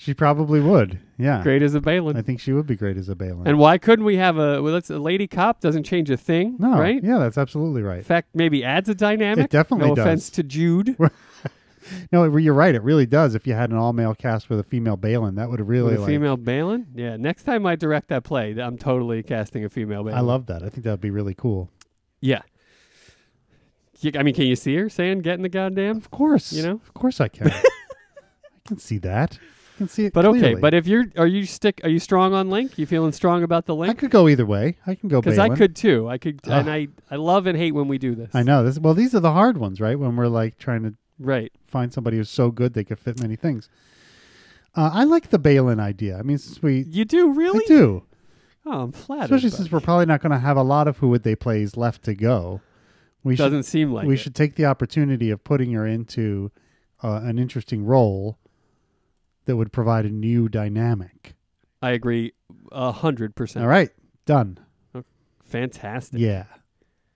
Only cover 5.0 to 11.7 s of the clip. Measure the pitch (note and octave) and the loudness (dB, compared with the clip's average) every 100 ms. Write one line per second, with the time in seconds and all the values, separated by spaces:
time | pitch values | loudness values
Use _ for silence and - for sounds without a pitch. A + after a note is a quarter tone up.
5 | D#3 G3 G3 F3+ G#3 - E3 D#3 D3+ F3+ | -4 -2 -4 -2 -2 0 -2 -2 -2 -4
6 | D3 B2+ - E3 G#3 B3 A#3 A#3+ F#3 C4 | -2 -4 0 -2 -2 0 2 4 2 0
7 | F#3+ B3 A#2+ C#3+ C3+ D3+ D#3+ C3 G2+ F2+ | 0 0 0 -2 -4 -4 -4 -4 -4 -6
8 | - E3+ - E3 E3 C#3+ B2 D#3+ G3 G3 | -2 -2 -2 -2 0 0 0 -2 -2 -2
9 | G#3 G#3+ G#3 F#3+ C#3 D3+ D#3+ G#3+ C#3+ C#3 | 0 0 0 0 2 2 2 2 2 2
10 | A2+ D#3+ - - C#3+ D3 E3+ F3 G#3+ B3 | 2 0 -2 -6 -6 -2 2 2 0 2
11 | D#3+ - _ - - - _ | 0 0 _ -16 -14 -14 _